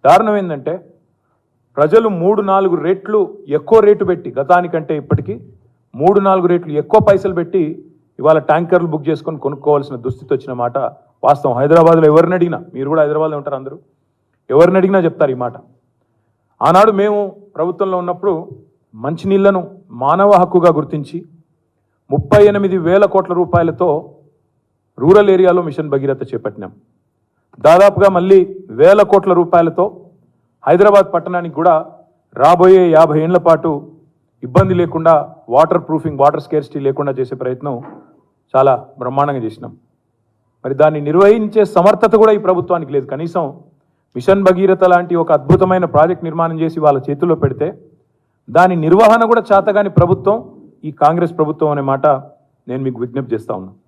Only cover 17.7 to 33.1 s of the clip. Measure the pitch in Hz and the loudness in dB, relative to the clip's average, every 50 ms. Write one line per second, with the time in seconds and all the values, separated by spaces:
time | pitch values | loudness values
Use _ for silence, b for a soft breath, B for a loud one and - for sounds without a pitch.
17.7 | 180 - 202 190 185 180 175 175 175 175 - 202 180 160 175 - - - _ _ | -4 -6 -6 -4 -4 -6 -6 -6 -8 -6 -4 -4 -4 -4 -8 -14 -20 -20 _ _
18.7 | _ _ _ _ _ 110 113 139 165 165 - 196 196 196 196 202 196 185 170 - | _ _ _ _ _ -12 -8 -8 -8 -6 -4 -2 0 2 2 2 2 2 -4 -8
19.7 | - - _ _ - 117 127 139 156 190 196 202 202 180 180 175 180 180 165 175 | -16 -20 _ _ -12 -6 -2 -2 0 2 4 4 4 4 2 2 0 2 2 4
20.7 | 160 147 147 - - 156 139 - - 170 - _ _ _ _ _ _ _ _ _ | 2 2 -4 -6 -8 -10 -10 -10 -14 -16 -16 _ _ _ _ _ _ _ _ _
21.7 | _ _ _ _ _ _ _ _ - 147 - - - 208 208 208 202 202 202 190 | _ _ _ _ _ _ _ _ -6 -6 -2 2 4 6 6 4 4 0 -2 -2
22.7 | 180 185 160 165 180 196 208 190 - 196 180 175 180 175 180 - - 175 165 165 | -2 -2 -2 0 2 2 2 2 0 -2 -2 -2 -2 -4 -2 0 0 0 0 -2
23.7 | 156 - 180 175 147 156 165 - _ _ _ _ _ _ _ _ _ _ _ _ | -2 -2 -2 -2 -2 -4 -6 -12 _ _ _ _ _ _ _ _ _ _ _ _
24.7 | _ _ _ _ _ - 123 156 190 208 202 196 190 180 185 180 175 180 175 160 | _ _ _ _ _ -4 2 4 4 4 4 4 2 2 2 2 2 0 -2 -4
25.7 | 139 - 156 151 139 135 135 139 135 131 123 - - 110 - 107 101 - 101 92 | -8 -8 -8 -4 -4 -4 -2 -4 -6 -6 -8 -12 -12 -10 -10 -12 -12 -12 -18 -18
26.7 | - _ _ _ _ _ _ _ _ _ _ _ _ _ _ _ _ - 110 151 | -18 _ _ _ _ _ _ _ _ _ _ _ _ _ _ _ _ -2 2 4
27.7 | 165 180 196 202 196 - 196 196 190 175 175 190 196 190 185 196 - - - - | 6 6 6 4 4 4 2 2 2 2 2 4 4 4 4 2 -6 -18 -18 -16
28.7 | 110 113 147 175 202 208 202 202 202 196 - 196 180 170 175 170 180 170 165 165 | -2 2 4 4 6 4 4 2 2 0 2 2 0 0 0 2 2 0 0 0
29.7 | 156 - 180 214 - - - _ _ _ _ _ _ _ _ _ _ _ _ - | -2 -2 -4 -4 -4 -14 -20 _ _ _ _ _ _ _ _ _ _ _ _ 0
30.7 | 160 180 202 208 202 202 190 - - 170 165 180 180 175 175 170 143 143 165 180 | 2 4 4 4 4 4 2 2 -2 -6 -6 -4 -8 -8 -8 -8 -8 -2 0 0
31.7 | 165 156 160 - - _ _ _ _ _ _ _ _ - 127 151 175 165 180 185 | 0 0 -2 -6 -18 _ _ _ _ _ _ _ _ 0 2 2 4 4 6 6
32.7 | 190 185 180 170 160 156 165 156 | 6 6 6 4 4 4 4 4